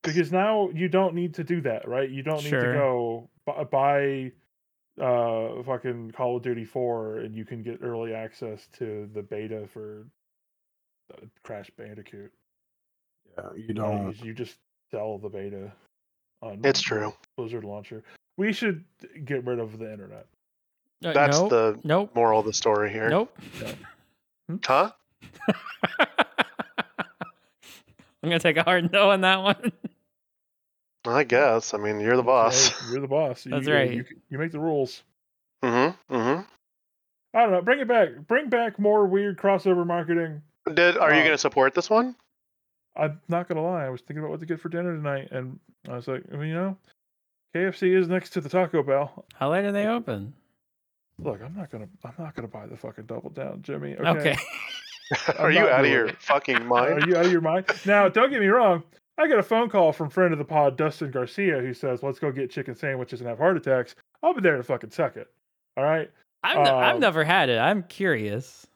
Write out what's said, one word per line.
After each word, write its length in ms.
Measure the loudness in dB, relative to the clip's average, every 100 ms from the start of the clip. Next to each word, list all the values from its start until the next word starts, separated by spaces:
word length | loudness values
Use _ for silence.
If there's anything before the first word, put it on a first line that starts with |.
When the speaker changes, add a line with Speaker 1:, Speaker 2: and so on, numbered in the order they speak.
Speaker 1:
Because 280 | -2 -2 0
now 380 | 0 0 0 -2
you 140 | -2 0
don't 240 | 2 0
need 220 | -2 -6 -6
to 80 |
do 180 | -4 -4
that, 260 | -2 -4 -4
right? 220 | -4 -4
You 140 | -4
don't 140 | -4 -4
need 60 | -2
to 120 | 0
Speaker 2:
Sure. 120 | 0
Speaker 1:
go 560 | 2 0 0 -4 -6 -12 _ -10
bu-, 200 | -8 -2
buy 640 | 2 2 2 0 -4 -8 _ _ _ _ _ _ -6
uh, 640 | 0 0 0 -2 -4 -8
fucking 480 | -8 -6 -6 -8 -12
Call 260 | -6 -4 -4
of 60 |
Duty 220 | -4 -6 -6
four, 540 | -6 -4 -4 -6 -8
and 160 | -10 -12
you 100 | -12
can 180 | -12
get 160 | -12 -10
early 320 | -8 -8 -8
access 540 | -8 -12 -12 -12 -12 _ _
to 300 | -8 -8 -10
the 80 | -12
beta 460 | -10 -10 -10 -10 -12
for, 340 | -16 -16 -16 -20 _ _ _ _ _ _ _ _ _ _
uh, 120 | -20 -20 _
Crash 260 | -16 -16 -16 _
Bandicoot. 540 | -20 -18 -20 -20 -20 _ _ _ _ _ _ _ _ _ _ -16
Speaker 3:
Yeah, 120 | -16 -16
you 120 | -10
Speaker 1:
Like, 80 | -6
Speaker 3:
don't. 480 | -4 -4 -6 -10 -14
Speaker 1:
you 80 |
just 240 | -12 -14 -14 _ _ _
sell 260 | -10 -8 -10
the 120 | -12
beta 420 | -12 -12 -12 -16 -20 _ _ _ _ _ _
on 200 | -16 -2
Speaker 4:
It's 180 | 0 0
true. 320 | -2 -4 -4 -10 _ -12
Speaker 1:
Blizzard 260 | -10 -10
Launcher. 400 | -10 -14 -14 -18 -20 -20 _ -4
We 140 | -4
should 300 | -2 -2 -4 -8 _ -20 -18 -8
get 180 | -6 -4
rid 140 | -6
of 180 | -6 -10
the 120 | -14
internet. 340 | -14 -18 -20 -20 _ _ _ _ _ _ _ 0
Speaker 2:
Uh, 80 |
Speaker 4:
That's 260 | 4 6 4
Speaker 2:
nope. 100 | 4
Speaker 4:
the 300 | 4 4 0
Speaker 2:
Nope. 280 | 0 0 0 2
Speaker 4:
moral 240 | 4 4
of 60 | 2
the 80 |
story 380 | 0 2 2 0
here. 180 | -2 0
Speaker 2:
Nope. 260 | 0 -2 -10 -18 -12
Speaker 1:
No. 60 | -12 -12 -16 -20 _ _ _ _ -12
Hmm? 60 | -8 2
Speaker 4:
Huh? 260 | 2 2 -4 _ _ -20 -8 -4
Speaker 2:
<laughs> 60 | -4 -6 -6 -6 0 0 2 -2 0 -4 -4 -12 -8 -8 -8 -12 _ -16 _ _ _ -20 -20 _ _ _ _
I'm 60 | -2
gonna 100 | 2
take 180 | 4 4
a 60 |
hard 280 | 2 2 2
no 200 | 4 4
on 100 | 4
that 200 | 4 2
one. 300 | 2 0 -2 -6 -16 _ _ _ _ _ _ _ _ _ _ _ 0
Speaker 4:
I 180 | 2
guess. 500 | 4 4 6 4 0
I 40 | -4
mean, 220 | -2 -2
you're 180 | 2 2
the 60 |
Speaker 1:
That's 20 | 4
Speaker 4:
boss. 560 | 6 6 4 2 0
Speaker 1:
right. 100 | -8
You're 100 | -6
the 60 | -2
boss. 380 | -2 -2 -4 -6
You, 60 |
Speaker 2:
That's 160 | -6 0
Speaker 1:
you, 60 |
Speaker 2:
right. 180 | 2 2
Speaker 1:
you, 120 | -2 -8 -16 _
you 80 | -8
make 140 | -6
the 80 | -4
rules. 440 | -2 -2 -2 -6 _ _ _ _ _ _
Speaker 4:
Mm-hmm. 500 | 0 2 2 0 _ -4
Mm-hmm. 260 | 0 -2 -6 _ _ _ _ _ _ _ _
Speaker 1:
I 80 | 2
don't 100 | 4
know. 100 | 2
Bring 180 | 2 0
it 80 | 2
back. 220 | 4 4 0 -2
Bring 220 | -2 0
back 300 | -2 -2 0
more 260 | 2 4 4
weird 320 | 2 0 0
crossover 480 | 0 2 2 2 2
marketing. 560 | -2 0 0 -2 -8 -16 _ -2
Speaker 4:
Did, 240 | 4 4 6
are 160 | 6
you 80 | 6
Speaker 1:
Uh, 40 | 6
Speaker 4:
gonna 120 | 4
support 360 | 2 4 4 4
this 140 | 2
one? 260 | 2 2 -4 _ _ _ _ _ _ _ -4
Speaker 1:
I'm 260 | -4 -4 -4
not 180 | -4 -2
gonna 160 | -4
lie. 220 | -2 -2 -4
I 40 |
was 120 | -8
thinking 180 | _ -10
about 120 | -8
what 80 | -8
to 60 | -6
get 140 | -6
for 100 | -4
dinner 260 | -4 -4 -4
tonight, 340 | -4 -4 -6
and 280 | -8 -8 -14 _ _ -14
I 80 | -12
was 120 | -8
like, 160 | -8 -8
"Well, 120 | -8
you 120 | -6 -4
know, 220 | -4 -6 _ _ _ _ _ _ _
K 120 | -2 -2
F 120 | 0
C 160 | 2
is 140 | 4 2
next 240 | 0 -2
to 100 | -8
the 80 | -2
Taco 320 | -2 0 0
Bell." 420 | 2 0 -2 -10 -20 -6
Speaker 2:
How 160 | -2
late 140 | 0 0
are 60 |
they 140 | 0 0
open? 480 | -2 -4 -8 -8 -14 _ _ _ _ _ _ _ -10
Speaker 1:
Look, 220 | -8 -8
I'm 120 | -10 -12
not 140 | -12
gonna, 160 | -12 -16 -16
I'm 100 | -18 -14
not 180 | -12 -12
gonna 120 | -12
buy 180 | -14 -16
the 100 | -14
fucking 300 | -16 -16 -12
Double 240 | -12 -12
Down, 320 | -12 -12 -12
Jimmy. 340 | -12 -10 -10 -4
Speaker 2:
Okay. 140 | 0
Speaker 1:
Okay. 260 | 0 0 -2 -6 -14 -14 -16 -18 -20 -8
Speaker 4:
<laughs> 180 | -4 -2
Speaker 1:
I'm 60 | 0 2
Speaker 4:
Are 60 |
you 80 | 4
Speaker 1:
not 80 | 6
Speaker 4:
out 100 | 4
of 40 | 4
Speaker 1:
doing 80 |
Speaker 4:
your 140 | 4 0
Speaker 1:
it. 140 | -4
Speaker 4:
fucking 440 | 0 0 2 -2 2
mind? 360 | 2 4 2
Speaker 1:
Are 40 | 2
you 80 | 4
out 100 | 4
of 40 |
your 80 | 2
mind? 260 | 2 -2 -2 -4 2
Now, 240 | 4 4
don't 200 | 4 2
get 120 | 2
me 60 | 4
wrong. 360 | 6 4 2 -2 _ _ -2
I 100 | 2
get 120 | 2
a 40 |
phone 260 | 2 0 2
call 240 | 4 4
from 160 | 2 -4
friend 240 | 2 2
of 40 | 2
the 60 | -2
pod, 300 | 2 2 2
Dustin 360 | -2 -2 -6
Garcia, 480 | -4 -6 0 0 0
who 120 | -4
says, 300 | -4 -4 -4
"Let's 160 | -4 -4
go 120 | -4
get 180 | -4 -6
chicken 240 | -8 -10 -8
sandwiches 460 | -6 -6 -6 -8
and 80 | -8
have 80 | 0
heart 200 | 2 2
attacks." 380 | 2 0 0 -10 _ _
I'll 100 | 0
be 80 | 2
there 160 | 2 2
to 60 |
fucking 260 | -2 -4 -4
suck 240 | -4 -4 -4
it. 100 | -18 _ _ _ _ -2
All 60 |
right? 260 | 0 0 -2 _ _ _
Speaker 2:
I've 140 | -2 4
n-, 100 | 4
I've 280 | 4 2 4
Speaker 1:
Um, 60 |
Speaker 2:
never 220 | 2 2
had 260 | 2 4 4
it. 80 | 4
I'm 260 | 2 0
curious. 840 | -4 -4 -2 0 -2 -6 -8 -20 -20